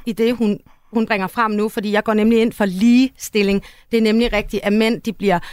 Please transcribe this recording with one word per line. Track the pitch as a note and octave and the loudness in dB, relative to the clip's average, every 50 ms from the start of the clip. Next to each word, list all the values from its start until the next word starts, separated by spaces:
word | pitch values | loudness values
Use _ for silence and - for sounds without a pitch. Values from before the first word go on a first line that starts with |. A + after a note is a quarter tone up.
| - | -8
i | A#3 G3 | -8 -4
det, | - A3+ A#3 B3 | -2 0 0 0
hun, | A3+ A#3 G#3 G#3 - - - - _ _ _ - | 0 -2 -2 -2 -4 -8 -16 -20 _ _ _ -4
hun | A#3 A3+ | -4 -2
bringer | - A3 F#3+ F#3+ F#3 | 0 -2 -2 -4 -4
frem | - A#3+ A3+ G#3+ | -2 -2 -2 -2
nu, | G#3 G#3 G#3 A3 | 0 -2 -2 -2
fordi | - A#3 G3 G#3 | -4 -4 -4 -2
jeg | G3+ G3+ - | -2 -2 0
går | - A3 | 0 0
nemlig | G#3+ G#3+ A3+ A#3 A3 | 2 2 4 4 4
ind | A3+ A#3 - | 2 0 0
for | - G#3+ | -2 -2
ligestilling. | G3 F3+ F#3 A3 A#3+ A#3+ B3 C4 B3+ - - - - - G#3+ G3 G3 G3 G3 - - - - - _ | -2 0 2 4 4 6 4 4 2 -2 -8 -14 -4 -2 0 2 2 0 -2 -2 -6 -14 -20 -8 _
Det | A#3 A3+ | 0 2
er | |
nemlig | A3 A3 G#3+ A3+ A#3+ A3+ G#3 | 2 2 2 2 2 0 0
rigtigt, | A#3 - - - - - | -4 -4 -4 -6 -4 -2
at | G3+ G#3 | 0 0
mænd, | A3 A3 A3+ A#3 - | 2 2 0 0 -2
de | - A3+ F3+ | -4 -8 -8
bliver | - F#3+ G3 F3+ F3 - - | -2 0 0 0 0 -2 -6